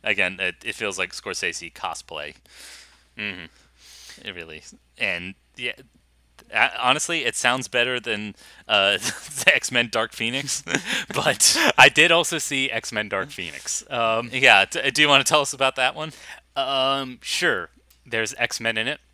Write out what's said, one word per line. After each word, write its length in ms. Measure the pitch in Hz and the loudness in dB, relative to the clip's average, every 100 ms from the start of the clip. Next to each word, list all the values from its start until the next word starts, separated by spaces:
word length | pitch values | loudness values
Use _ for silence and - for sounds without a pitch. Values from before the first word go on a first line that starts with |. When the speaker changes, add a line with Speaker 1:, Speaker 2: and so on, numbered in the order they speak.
Speaker 1:
Again, 380 | - 101 92 92 | -2 0 0 -2
it, 140 | 92 87 117 | -6 -6 -10
it 100 | - | -6
feels 220 | 107 92 | -6 -4
like 140 | 90 | -6
Scorsese 580 | - - 90 90 - 85 | -6 -8 -4 -4 -6 -14
cosplay. 640 | - 90 80 - 80 76 - _ - - - - _ _ - | -10 -10 -10 -12 -12 -12 -14 _ -20 -20 -20 -20 _ _ -10
Speaker 2:
Mm-hmm. 1080 | 104 90 82 _ _ _ - - - - - | -10 -10 -16 _ _ _ -20 -20 -20 -16 -14
Speaker 1:
It 80 | 87 | -14
really, 260 | 82 78 - - _ _ | -14 -16 -20 -20 _ _
and 380 | 104 87 90 98 _ - | -4 -4 -8 -14 _ -10
yeah, 180 | 123 - 135 _ _ _ _ - - | -10 -10 -18 _ _ _ _ -20 -6
a-, 200 | 110 113 92 | 0 0 2
honestly, 460 | 123 143 - 165 120 | 2 2 0 -2 -2
it 100 | - | 0
sounds 320 | 123 131 127 | 0 0 0
better 320 | 123 123 127 | 0 0 -2
than, 360 | 117 104 107 - - - - | -4 -6 -6 -12 -20 -20 0
uh, 260 | 104 98 | 4 4
<laughs> 40 | 101 | 2
the 540 | - - - - - | -2 -8 -12 2 4
X-Men 360 | 139 - 127 120 | 4 0 -2 0
Dark 220 | 113 113 | -2 -4
Phoenix, 500 | - 113 131 139 - - - - | -4 -4 -4 -6 -8 -4 -4 -4
<laughs> 260 | - - | -6 -4
but 440 | - 156 - - 320 311 - | -2 0 2 2 4 2 8
Speaker 2:
I 120 | 131 | 8
did 220 | 147 165 | 8 6
also 260 | 170 160 160 | 4 2 -4
see 340 | - 135 131 | -4 -2 -2
X-Men 380 | 113 - 110 107 | -4 -6 -6 -4
Dark 200 | 98 95 | -4 -6
Phoenix. 520 | - 85 69 - - - | -10 -12 -10 -8 -8 -6
Um, 400 | 123 113 113 117 | -2 0 0 -2
Speaker 1:
Yeah, 320 | 127 135 101 98 | 4 8 8 6
d-, 240 | - 135 | 0 0
do 100 | 117 | 2
you 60 | 151 | 6
wanna 140 | 139 131 | 6 4
tell 160 | 156 | 2
us 120 | 139 | 0
about 220 | 131 135 - | 0 -2 2
that 200 | 127 160 | -2 -2
one? 160 | 156 - - - _ - | -10 -12 -20 -20 _ -6
Speaker 2:
Um, 640 | 135 135 131 139 131 123 | -2 0 0 -2 -4 -10
sure. 480 | - - 175 104 85 _ _ _ - | -6 0 0 0 -6 _ _ _ -6
There's 280 | 113 110 - | -4 -4 -2
X-Men 400 | 120 - 113 110 | -4 -2 -4 -2
in 100 | 113 | -4
it 120 | 147 _ | -6 _